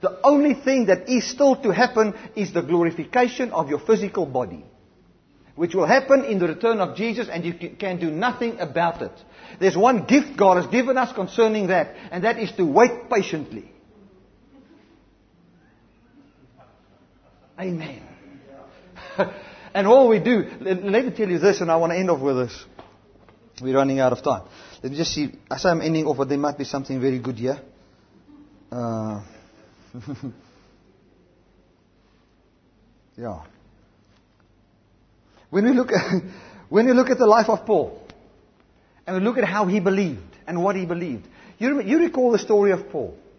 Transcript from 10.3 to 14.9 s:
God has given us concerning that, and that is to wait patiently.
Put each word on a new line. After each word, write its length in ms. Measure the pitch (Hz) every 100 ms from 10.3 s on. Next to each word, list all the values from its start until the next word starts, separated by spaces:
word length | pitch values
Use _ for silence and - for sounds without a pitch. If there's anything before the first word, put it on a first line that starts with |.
| -
God 180 | 196 180
has 100 | 139
given 280 | 214 254 262
us 160 | 247
concerning 540 | - 180 - 226 214 185
that, 280 | 185 151 - -
and 140 | 180
that 140 | 208 233
is 120 | 208
to 120 | -
wait 460 | 175 143 240 240 -
patiently. 600 | 233 185 160 143 107 - _ _ _ _ _ _ _ _ 269 _ _ _